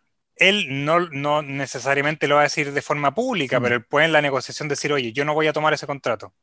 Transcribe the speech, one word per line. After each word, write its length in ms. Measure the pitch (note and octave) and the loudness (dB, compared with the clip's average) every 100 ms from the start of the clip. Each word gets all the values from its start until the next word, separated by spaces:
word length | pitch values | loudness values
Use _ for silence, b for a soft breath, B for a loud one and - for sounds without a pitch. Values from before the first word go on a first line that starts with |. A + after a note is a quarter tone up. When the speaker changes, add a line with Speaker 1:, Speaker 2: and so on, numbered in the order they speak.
| _ _ _ - | _ _ _ 2
Speaker 1:
Él 480 | F3+ G#3 D#3 C3+ | 4 4 0 -4
no, 160 | C#3+ E3+ | 0 0
no 400 | F3 C#3 C#3+ D3+ | 0 -4 0 0
necesariamente 880 | C#3+ C#3 C3+ C3+ B2+ C#3 D3 D#3 D3 | -2 -6 -6 -4 -2 0 0 0 2
lo 60 | |
va 80 | D3 | 4
a 20 | |
decir 260 | D3 D#3+ C#3+ | 4 0 -4
de 100 | C#3+ | -4
forma 320 | - D3 C#3+ | -4 -2 0
pública, 440 | C#3 B3+ G#3+ C3 C3 | 0 -2 -2 0 0
Speaker 2:
Mm. 40 | |
Speaker 1:
pero 120 | A#2+ A#2+ | 2 0
él 80 | |
puede 220 | - C#3+ E3 | 0 2 4
en 60 | |
la 80 | D#3 | 4
negociación 480 | D3 C3 - - D3+ | 2 0 -4 -6 -6
decir, 240 | C#3+ D3 | -4 -2
"Oye, 200 | C#3+ A#2+ | -2 -2
yo 100 | A#2 | -2
no 80 | D3 | -2
voy 140 | D3+ D#3 | 0 0
a 80 | |
tomar 180 | D3+ D3+ | 2 2
ese 140 | D3 C#3+ | 0 -2
contrato". 480 | C#3 C3 A2 G2 _ | -6 -4 -4 -6 _